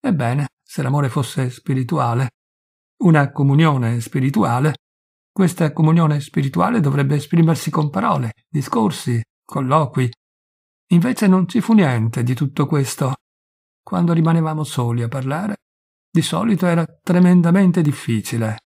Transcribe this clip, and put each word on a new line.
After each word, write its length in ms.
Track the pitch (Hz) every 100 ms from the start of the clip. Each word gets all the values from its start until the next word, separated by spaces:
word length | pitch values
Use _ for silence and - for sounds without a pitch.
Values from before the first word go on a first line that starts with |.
Ebbene, 480 | 277 170 120 131 139 _
se 220 | _ -
l'amore 240 | 131 143 139
fosse 420 | 147 123 - 127
spirituale, 800 | 123 - 131 123 160 123 117 131 _ _ _ _ _ _ _
una 280 | 196 156 139
comunione 680 | - 139 139 160 139 117 120
spirituale, 720 | 117 - 131 170 165 120 151 135 _ _ _ _ _
questa 400 | - 180 175 156
comunione 480 | 143 156 165 160 147
spirituale 640 | - - 139 170 190 240
dovrebbe 340 | 143 143 139 147
esprimersi 560 | 147 170 165 156 -
con 180 | 151 151
parole, 440 | 185 233 151 120 - _
discorsi, 760 | 147 135 240 214 139 - 117 113 _ _
colloqui. 680 | 147 131 151 139 135 123 - _ _ _ _ _ _ _
Invece 380 | 170 214 254 208
non 200 | 185 180
ci 140 | 233
fu 100 | -
niente 500 | 220 160 123 110 117
di 140 | 120 127
tutto 320 | 143 - 139
questo. 480 | 151 131 - 135 131 _ _ _ _ _ _
Quando 300 | - 185 175
rimanevamo 540 | 165 165 165 160 156 147
soli 380 | - 120 120
a 40 | 117
parlare, 480 | 135 131 151 208 208 _ _ _ _ _
di 120 | 170
solito 420 | - 165 220 196 180
era 200 | 170 160 _
tremendamente 800 | - 180 180 180 170 185 185 175
difficile. 760 | 151 143 - 110 - 117 110 110